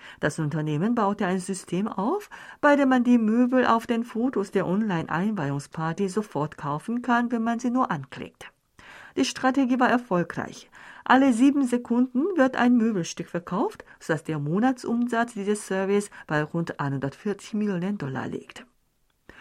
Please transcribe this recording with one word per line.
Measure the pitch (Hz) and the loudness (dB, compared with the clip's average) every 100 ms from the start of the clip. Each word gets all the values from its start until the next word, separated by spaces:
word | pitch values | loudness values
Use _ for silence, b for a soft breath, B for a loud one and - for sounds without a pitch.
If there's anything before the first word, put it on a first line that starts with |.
| B B | B B
Das | 147 156 | -4 -2
Unternehmen | 151 156 151 147 208 233 | -2 -2 -2 0 0 2
baute | 196 202 190 | 0 0 0
ein | 190 | -2
System | 180 190 - 175 214 | -4 -8 -4 -4 -2
auf, | - 208 403 - B B B | -2 -2 -2 -6 B B B
bei | 294 285 | 4 6
dem | 269 | 6
man | 262 240 | 4 6
die | 247 | 4
Möbel | 214 226 247 254 - | 4 4 4 4 4
auf | 226 - | 2 0
den | 233 | -2
Fotos | 233 220 254 220 196 | -2 -2 -2 0 -2
der | 196 156 | 0 0
Online-Einweihungsparty | 190 220 170 156 156 202 208 143 139 - - 160 165 196 | 0 0 -2 -2 -2 -2 -2 -2 -4 -6 -6 -4 -2 -2
sofort | 196 214 143 151 - | -2 -4 -4 -4 -4
kaufen | 147 147 - 240 | -6 -6 -4 -4
kann, | 247 240 240 | 0 0 2
wenn | 240 | 0
man | 226 233 | -2 -2
sie | 247 | -2
nur | 247 254 | 0 0
anklickt. | 160 135 - - - - - _ _ B B B - | -2 -6 -12 -14 -14 -20 -20 _ _ B B B -2
Die | |
Strategie | 262 - 262 269 254 247 | -2 0 0 2 2 2
war | 240 | 4
erfolgreich. | 240 240 180 170 - - - - B B B - | 2 2 0 0 -4 -8 -10 -20 B B B 2
Alle | 262 269 | 6 6
sieben | 220 277 277 254 | 6 4 4 2
Sekunden | 240 240 233 254 247 359 339 | 0 0 0 2 0 0 2
wird | 262 - | 2 4
ein | 247 247 | 4 4
Möbelstück | 220 202 170 - 175 | 4 0 -4 -6 -8
verkauft, | 175 175 180 370 - B B | -8 -4 -4 -4 -6 B B
sodass | - 156 - | -4 -4 -2
der | 156 | -4
Monatsumsatz | 143 180 254 247 - 233 240 233 233 202 | -2 2 2 0 -2 -2 0 0 -2 -4
dieses | 196 208 - | -2 -2 -2
Service | 190 190 202 202 B - | -2 2 0 0 B -4
bei | 151 | -2
rund | 151 170 170 - | 0 -2 -4 -4
einhundertvierzig | 143 139 139 - 208 196 - | -4 -2 -4 -6 -6 -6 -6
Millionen | 208 208 180 185 208 | -4 -2 -2 -2 -4
Dollar | 135 131 113 | -6 -6 -6
liegt. | - - - - _ _ _ _ _ - B | -8 -12 -18 -20 _ _ _ _ _ -20 B